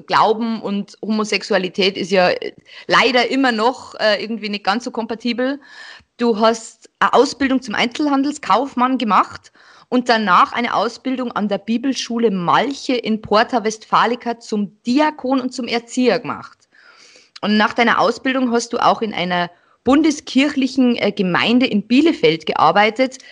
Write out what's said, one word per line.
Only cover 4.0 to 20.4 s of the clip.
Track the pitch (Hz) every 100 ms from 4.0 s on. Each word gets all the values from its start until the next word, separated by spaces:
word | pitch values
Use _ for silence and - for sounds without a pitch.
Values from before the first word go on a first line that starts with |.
äh, | 214 208
irgendwie | 208 226 208
nicht | 202
ganz | 196 214
so | 247
kompatibel. | - 233 226 240 233 254 277 - - - - _ -
Du | 240 208
hast | 220 226 - - _ _
eine | 190
Ausbildung | 196 277 - 269 262
zum | 262 202
Einzelhandelskaufmann | 233 233 302 277 277 294 - 196 269 247 247 262
gemacht | 233 196 330 - - _ _ - _
und | 254 247
danach | 226 208 180 269
eine | - 240
Ausbildung | - 214 233 262 254 247
an | - 202
der | 196
Bibelschule | - 233 269 247 - 233 233
Malche | 190 170 147 233 277 -
in | 247 214 220
Porta | - 208 240 247
Westfalica | 208 220 - 185 208 240 240 233
zum | - 214 208 -
Diakon | - 247 302 302 254 262
und | 254
zum | - 233
Erzieher | 233 233 - 254 180
gemacht. | 143 107 - _ _ _ - _ - - _ -
Und | 190 214
nach | 214
deiner | - 233 -
Ausbildung | 175 - 269 262 254
hast | 233 233
du | -
auch | 160 196
in | 214
einer | - 180 180 175 - _ _
bundeskirchlichen, | - 285 311 294 - 254